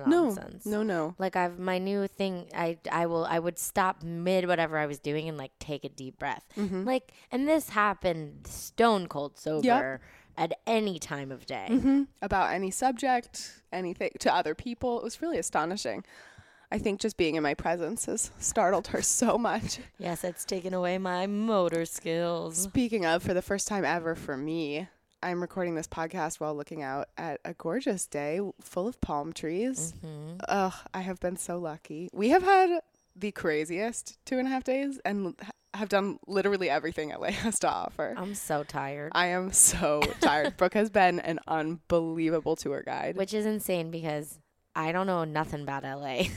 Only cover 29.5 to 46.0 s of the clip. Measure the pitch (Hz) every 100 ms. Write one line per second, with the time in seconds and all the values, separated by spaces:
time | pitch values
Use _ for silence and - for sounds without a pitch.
29.5 | 180 247 254 165 - 160 151 156 175 -
30.5 | 196 185 - - 185 185 180 180 185 -
31.5 | 175 165 160 - 156 180 - 220 359 370
32.5 | 381 370 339 - _ _ 185 208 - 175
33.5 | 151 156 175 226 - - - - 254 262
34.5 | 262 254 262 277 269 185 202 180 - 196
35.5 | - _ 202 208 202 196 - - 196 196
36.5 | 196 170 147 156 165 151 - - 196 220
37.5 | - 165 90 85 - 151 240 190 202 -
38.5 | 151 147 147 139 143 147 175 175 180 185
39.5 | - - 175 160 151 - - - - 277
40.5 | - 180 214 214 202 185 175 - 165 -
41.5 | 160 156 165 - 170 165 165 160 160 151
42.5 | 160 - 139 - 131 147 180 196 214 214
43.5 | 214 - 180 165 165 160 151 151 - _
44.5 | _ _ 160 160 180 190 180 160 151 156
45.5 | 147 139 139 135 139